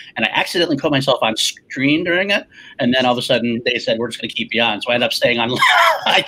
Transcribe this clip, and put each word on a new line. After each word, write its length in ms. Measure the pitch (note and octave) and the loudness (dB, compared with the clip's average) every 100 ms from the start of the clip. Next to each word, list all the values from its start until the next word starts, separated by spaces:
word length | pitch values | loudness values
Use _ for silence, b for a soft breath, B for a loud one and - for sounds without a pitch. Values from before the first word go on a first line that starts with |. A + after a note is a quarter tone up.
| B - | B -4
and 80 | |
I 60 | A2 - | -2 -2
accidentally 420 | F#3+ F#3 D#3+ C#3 | -2 0 0 0
put 140 | D#3+ | 0
myself 260 | C#3 C#3 B2 | 0 2 0
on 120 | A2+ - | 0 0
screen 680 | - - - B2+ C3+ D#3 | -4 -6 -12 -2 0 0
during 260 | F3 F3 G3+ | 0 -2 0
it. 160 | G3+ - B B B | -2 -4 B B B
And 160 | B2 | 0
then 140 | C3 B2+ | 2 2
all 60 | |
of 40 | B2 | 0
a 60 | |
sudden, 360 | - A#2+ A#2+ A#2 B2 | 2 0 0 -2 -2
they 140 | A#2+ | -2
said, 180 | - A2+ | -2 -2
"We're 120 | A#2 | -4
just 120 | - | -6
gonna 100 | A#2+ | -8
keep 220 | - A2 | -8 -4
you 80 | A2+ | 0
on." 220 | A#2 G#2+ | 0 -2
So 80 | - | -2
I 20 | |
ended 140 | A#2+ A#2+ | 0 0
up 60 | |
staying 260 | - B2+ A#2+ | 0 0 2
on. 100 | A#2 | 0
<laughs> 540 | B2+ - F5 E5 - - | 2 2 4 4 2 2
I, 180 | F#3+ | 0